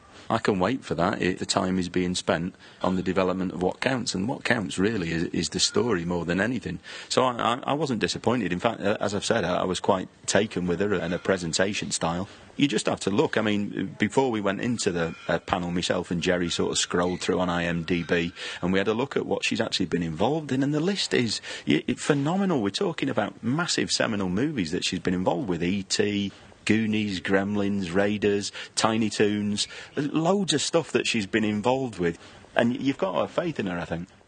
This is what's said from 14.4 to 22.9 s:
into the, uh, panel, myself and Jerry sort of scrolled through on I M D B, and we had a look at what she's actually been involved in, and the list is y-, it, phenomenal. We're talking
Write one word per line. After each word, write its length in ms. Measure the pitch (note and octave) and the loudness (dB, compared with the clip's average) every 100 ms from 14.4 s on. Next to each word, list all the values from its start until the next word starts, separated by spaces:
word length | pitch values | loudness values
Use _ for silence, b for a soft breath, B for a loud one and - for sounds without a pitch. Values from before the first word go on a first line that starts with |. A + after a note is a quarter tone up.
| G2 G#2 | 0 0
into 300 | A2+ A2+ G2+ | -2 0 0
the, 240 | E2+ E2 - - | 0 -2 -4 -4
uh, 120 | E2+ | -2
panel, 320 | - F2+ F2 | 0 0 0
myself 400 | F2 - F#2+ E2+ | -2 -2 -2 -2
and 100 | F2 | -2
Jerry 300 | E2 F2+ F2 | 2 2 0
sort 200 | - F#2 | 0 0
of 60 | D#2 | 0
scrolled 440 | - F2 F2+ F2 | 0 0 0 -2
through 180 | - F2+ | -2 0
on 100 | F2+ | 0
I 140 | F2 | 0
M 180 | E2+ F2 | 0 -2
D 220 | D#2+ F2 | 0 -2
B, 280 | D#2+ F2 F2 - B B | 2 0 0 -6 B B
and 100 | F2+ | 0
we 60 | F#2+ | 2
had 100 | G#2 | 2
a 60 | |
look 240 | A2 C#3 - | 0 0 -2
at 80 | F#2 | -2
what 180 | G2 | -2
she's 160 | - A2 | -2 -2
actually 280 | A2 - F2+ | -2 -2 -2
been 160 | F2 | 0
involved 480 | E2+ D#2 A2 D#3+ D3 | -2 0 0 0 -2
in, 100 | C3 | -2
and 100 | C#3 D3 | 0 0
the 40 | |
list 320 | F3 G3 - | 0 -2 0
is 300 | B2+ A#2 - B B - | 0 0 -4 B B 0
y-, 180 | - - | 0 0
it, 120 | A#2+ | -4
phenomenal. 600 | - C#3+ C#3+ F#3+ G3 C#3+ | 0 2 2 0 0 2
We're 80 | G2+ | 0
talking 400 | - G3 | 0 -2